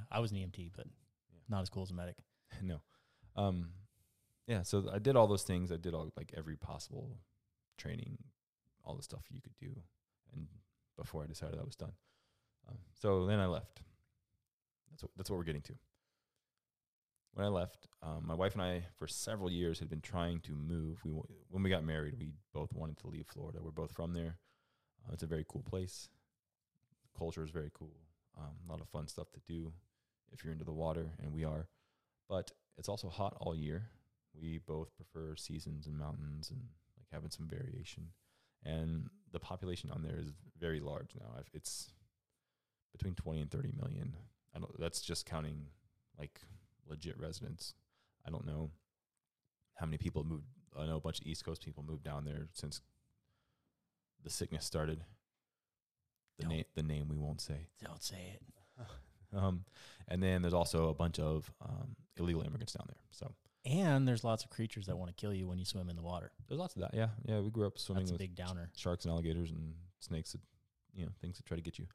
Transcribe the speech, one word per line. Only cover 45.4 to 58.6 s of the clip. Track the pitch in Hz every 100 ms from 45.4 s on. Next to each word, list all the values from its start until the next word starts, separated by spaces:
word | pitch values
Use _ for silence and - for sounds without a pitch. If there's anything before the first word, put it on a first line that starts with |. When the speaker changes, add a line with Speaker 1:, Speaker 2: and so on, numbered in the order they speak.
| 76 76 73 76 _ _ _ -
Speaker 2:
like, | 73 - - - - _ -
legit | 76 82 -
residents. | 78 80 - 82 - - _ _ _ _ -
I |
don't | 80 78
know | 76 78 80 _ _ _ _ _ _ _ _ _ -
how | 80
many | 78
people | 87 80
moved. | 76 78 73 - - 69
I | 78
know | 80
a |
bunch | 82 80
of | -
East | 80 -
Coast | 80 -
people | 73
moved | 76 78
down | 76 73 73
there | 71 80
since | - 73 71 - _ _ _ _ _ _ _ _ _ _ _ _ _
the | 78
sickness | - - 78 -
started. | 80 78 78 82 - _ _ _ _ _ _ _ _ _ _ _ -
The | 80
Speaker 1:
Don't | 80
Speaker 2:
na-, | 80 -
the |
name | 78 76 73
we | 76
won't | 73 76
say. | - 73 82 -
Speaker 1:
Don't | - 80
say | - 95 92 98
it. | - -